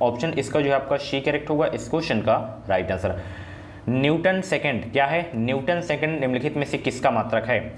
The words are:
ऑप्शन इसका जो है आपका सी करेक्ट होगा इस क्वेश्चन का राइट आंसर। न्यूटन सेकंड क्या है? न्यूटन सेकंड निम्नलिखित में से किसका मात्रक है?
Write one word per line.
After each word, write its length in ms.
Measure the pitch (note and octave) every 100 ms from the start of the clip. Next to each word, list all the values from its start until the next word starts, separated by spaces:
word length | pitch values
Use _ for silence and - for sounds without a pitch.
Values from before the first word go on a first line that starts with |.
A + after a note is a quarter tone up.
ऑप्शन 320 | A#2+ B2 D#3+ D#3
इसका 260 | C3+ D#3
जो 80 | C#3
है 60 | C3+
आपका 220 | - C#3+
सी 220 | - C3+
करेक्ट 280 | C#3+ D3 D3+
होगा 180 | D3+ D#3
इस 220 | A#2 -
क्वेश्चन 320 | D#3+ E3 A2+
का 420 | G#2+ B2+ A2+ - -
राइट 220 | F#2+ F#2
आंसर। 280 | F#2 F#2+ F#2 - - - - - - -
न्यूटन 500 | C3 C#3+ E3 F#3 F#3
सेकंड 500 | F#3 D3 D3 A#2+ A#2+
क्या 140 | C#3 C#3
है? 240 | E3 E3+ A2+
न्यूटन 460 | A#2+ C3+ C3+ F3
सेकंड 380 | D#3+ C#3+ D#3 D#3
निम्नलिखित 360 | C3 B2+ D3 D3+
में 80 | C#3
से 120 | C#3+
किसका 340 | C3+ - C#3
मात्रक 340 | A#2 - A2 B2
है? 140 | A2+ E2+